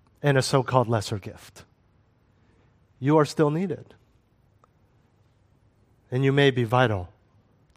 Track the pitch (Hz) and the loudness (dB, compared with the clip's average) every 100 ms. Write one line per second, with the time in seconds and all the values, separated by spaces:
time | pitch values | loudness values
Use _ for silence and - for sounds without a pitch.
0 | _ _ 143 135 - 139 123 131 113 117 | _ _ -2 0 0 -2 0 0 0 -2
1 | - 104 107 - - - - _ _ _ | -4 -10 -12 -20 -20 -20 -20 _ _ _
2 | _ _ _ _ _ _ _ _ _ - | _ _ _ _ _ _ _ _ _ -6
3 | 131 156 147 - 147 156 190 127 - _ | 2 2 2 0 -2 -2 -6 -8 -16 _
4 | _ _ _ _ _ _ _ _ _ _ | _ _ _ _ _ _ _ _ _ _
5 | _ _ _ _ _ _ _ _ _ _ | _ _ _ _ _ _ _ _ _ _
6 | - 127 135 139 139 123 117 123 123 101 | -8 -2 0 4 4 2 0 2 2 0
7 | 87 _ _ _ _ _ _ | -8 _ _ _ _ _ _